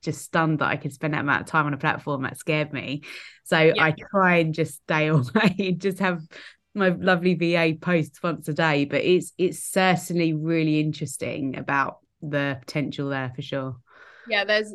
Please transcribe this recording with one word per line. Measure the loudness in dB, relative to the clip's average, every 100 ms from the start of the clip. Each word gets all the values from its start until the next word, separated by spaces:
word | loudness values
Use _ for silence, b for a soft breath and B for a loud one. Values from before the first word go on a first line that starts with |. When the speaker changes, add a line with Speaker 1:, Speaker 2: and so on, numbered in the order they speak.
Speaker 1:
just | -8 -8
stunned | -4 0 2 2
that | 0
I | -2
could | -6
spend | -6 -4
that | -2
amount | 0 -2
of | 0
time | 0 0
on |
a | 0
platform. | -2 -2 -4 -6
That | -6 -8
scared | -4 -2 -2
me. | -6 -8 -10 B B B B
So | 0 4
Speaker 2:
Yeah. | 6 6
Speaker 1:
I | 2 2 -2
try | 2 4 4
and | 2
just | 0 -4 -6
stay | -2 0 2
<laughs> |
away | 2 2 2 2 2
and | -2 0
just | -2 0
have | -2 -2 -8 B B B _
my | 0 0
lovely | 2 2 2 2
V | 2 2
A | 2 2
posts | 0 2 2 0 -4
once | -4 -4 -4
a |
day, | 0 2 2 0
but | 0
it's, | 4 2 2 -2
it's | -2 -2
certainly | -4 2 4 2 0 0 0
really | 0 0 0 2 2
interesting | 0 -2 -6 -6 -8 -6 -6 -6
about | -2 -2 -2 -6 _ _
the | -6 -4 -2 -6
potential | -6 -4 -4 -4 -4
there | -4 -6 -8
for |
sure. | -8 -6 -8 -10 _ B B B B
Speaker 2:
Yeah, | -2
there's, | 2 0 0